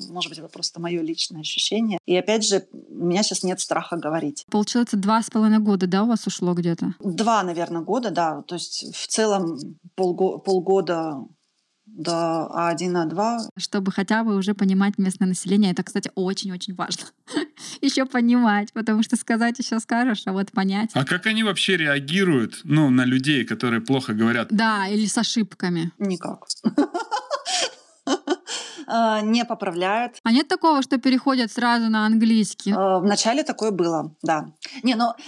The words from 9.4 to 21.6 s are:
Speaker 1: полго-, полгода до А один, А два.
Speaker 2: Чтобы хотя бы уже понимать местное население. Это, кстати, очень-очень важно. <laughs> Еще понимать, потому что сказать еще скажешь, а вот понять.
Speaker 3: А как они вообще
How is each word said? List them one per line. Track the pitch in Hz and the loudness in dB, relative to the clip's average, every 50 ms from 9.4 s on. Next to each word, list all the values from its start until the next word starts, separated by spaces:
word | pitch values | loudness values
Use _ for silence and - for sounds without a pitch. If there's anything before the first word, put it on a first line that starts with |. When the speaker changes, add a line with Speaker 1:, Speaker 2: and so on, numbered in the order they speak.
| 175 165 160 - - - 160 - _ 180 _ | 0 -2 -4 -6 -10 -12 -14 -18 _ -14 _
Speaker 1:
полго-, | - 185 180 170 180 185 185 - - | -2 0 0 2 2 0 0 0 -2
полгода | - 196 190 185 165 190 190 196 175 165 175 165 160 160 147 131 110 - _ _ _ _ _ _ _ _ _ _ _ - 220 | 0 0 0 2 2 4 2 2 2 0 -2 -2 -2 -4 -6 -10 -12 -14 _ _ _ _ _ _ _ _ _ _ _ -20 -14
до | 170 151 165 170 165 170 165 165 165 143 - | -8 -4 -4 -2 0 0 0 -2 -2 -4 -4
А | - 165 170 170 | -4 -2 0 0
один, | 165 160 180 180 175 | 0 -2 -2 -2 0
А | 175 165 | 0 -2
два. | 156 160 185 214 233 240 233 220 - - | -2 -2 -2 -2 -2 -2 -4 -8 -10 -10
Speaker 2:
Чтобы | 190 - - - 208 190 196 | -12 -8 -4 -4 -2 -2 -2
хотя | - - 196 - 214 220 226 | -2 -2 -2 0 0 0 0
бы | 226 202 | 0 0
уже | 196 185 202 202 | 0 0 0 0
понимать | 196 196 190 190 190 196 208 202 | 2 2 2 4 4 4 2 2
местное | - 190 190 185 - 190 | 2 0 0 0 0 0
население. | 185 180 - - 180 202 208 208 185 | 0 0 -2 0 2 4 4 4 4
Это, | 170 - 175 | 2 -2 -4
кстати, | - - 202 - - - | -4 -6 -6 -6 -4 -4
очень-очень | 196 185 185 196 - - 196 180 180 - - 180 | -2 -2 -2 -2 -4 -6 -8 -8 -8 -10 -10 -8
важно. | 175 165 - - - - - - _ _ | -8 -6 -6 -6 -10 -10 -16 -20 _ _
<laughs> | - - 302 - - _ - - - - - | -8 -6 -6 -6 -6 _ -16 -16 -16 -8 -2
Еще | - 269 - 269 262 | -2 0 0 0 -2
понимать, | 262 - 247 233 233 247 247 240 214 208 208 202 - - | 0 0 2 4 4 4 6 4 4 4 2 0 -4 -6
потому | 226 220 226 214 214 220 | -4 -2 0 2 2 2
что | - 247 | 2 0
сказать | 214 - - 233 220 233 233 240 - | -2 0 -2 0 2 2 0 0 -2
еще | 233 - 226 226 | -4 -4 -4 -4
скажешь, | - - 233 233 247 262 208 - - | -2 0 0 0 2 0 0 -2 -4
а | 190 | -4
вот | 190 196 196 - | -2 -2 -4 -2
понять. | - 196 190 190 190 202 226 220 - | 0 0 0 2 0 0 -2 -2 -2
Speaker 3:
А | 127 135 | -2 0
как | - 170 180 - | 0 -2 0 0
они | 220 220 220 220 | 0 0 2 0
вообще | 208 180 - | 0 0 0